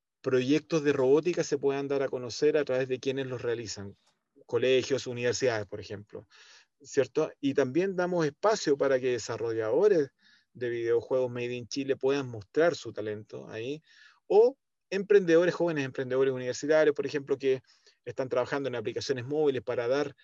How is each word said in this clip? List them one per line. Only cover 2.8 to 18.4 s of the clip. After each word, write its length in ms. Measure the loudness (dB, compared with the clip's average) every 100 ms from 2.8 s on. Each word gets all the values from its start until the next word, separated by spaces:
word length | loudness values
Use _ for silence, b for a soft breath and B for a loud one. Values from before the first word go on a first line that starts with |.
| -2
de 100 | -4
quienes 300 | -4 -4 -6
los 140 | -6
realizan, 540 | -4 -4 -6 -10 -14 -16 _ _ _ _ -4
colegios, 600 | 0 4 4 2 -2 -4
universidades, 600 | -2 -2 0 0 0 -4
por 120 | -10
ejemplo, 480 | -12 -14 -14 -18 -18 b b b b _
¿cierto? 500 | -2 0 0 -2 -4 -4
Y 140 | -2
también 420 | 0 0 0 -2 -2
damos 280 | -2 0
espacio 520 | -2 0 0 2 0 2
para 220 | 2 2
que 140 | 0
desarrolladores 1000 | -2 -4 -6 -4 -2 0 2 4 4 2 _ b b _
de 160 | -8 -6
videojuegos 600 | -2 0 0 2 0 0
made 220 | -4 -6
in 160 | -6 -8
Chile 280 | -6 -4 -2
puedan 320 | 0 0 -4
mostrar 460 | -10 -4 0 0
su 180 | 0 -8
talento 560 | -8 -8 -8 -12 -16 -12
ahí, 340 | -10 -8 -10 b b b b 2
o 300 | 6 6 2 _ _ _
emprendedores, 640 | -6 4 4 8 6 6
jóvenes 300 | 2 0 0
emprendedores 480 | -4 -4 -2 2 2
universitarios, 640 | 0 -4 -4 2 4 4
por 120 | 2 -4
ejemplo, 300 | -6 -4 -2
que 260 | 0 0 b b b b
están 240 | -10 -8 -2
trabajando 400 | -2